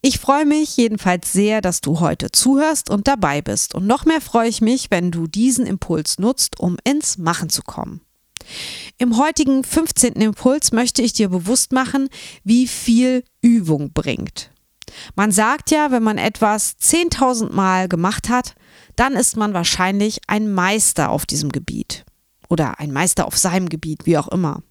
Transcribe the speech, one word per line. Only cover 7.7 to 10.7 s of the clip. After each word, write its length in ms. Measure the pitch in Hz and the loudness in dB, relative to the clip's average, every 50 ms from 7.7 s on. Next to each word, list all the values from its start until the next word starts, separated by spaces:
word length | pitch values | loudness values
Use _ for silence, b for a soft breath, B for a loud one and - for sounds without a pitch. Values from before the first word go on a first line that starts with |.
| - - - - - - _ _ _ _ _ _ _ B B B B B B B B B B B B _ | -10 -10 -10 -10 -10 -16 _ _ _ _ _ _ _ B B B B B B B B B B B B _
Im 180 | 247 247 226 | 0 2 2
heutigen 480 | 226 285 311 320 - 311 262 269 269 262 | 2 2 2 2 2 2 2 2 2 0
fünfzehnten 560 | - - 320 320 311 - - - 240 - - | 0 0 0 0 0 0 0 0 0 2 2
Impuls 500 | 214 214 202 - - 254 269 302 - - | 0 0 0 2 2 2 2 4 0 0